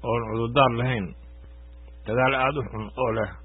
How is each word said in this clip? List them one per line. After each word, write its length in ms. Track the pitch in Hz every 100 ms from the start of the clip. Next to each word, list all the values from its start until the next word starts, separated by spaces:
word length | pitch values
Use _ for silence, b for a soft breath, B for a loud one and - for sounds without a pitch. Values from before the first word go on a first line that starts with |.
oon 200 | 117 117 110
cudurdaar 460 | 113 117 127 131 117
lahayn, 300 | 127 120 90 - - - - - - - - -
dagaal 320 | - 117 131 135
aad 200 | 131 147
u 40 |
xun 240 | 107 107 104
oo 200 | - 123
leh 180 | 113 101 -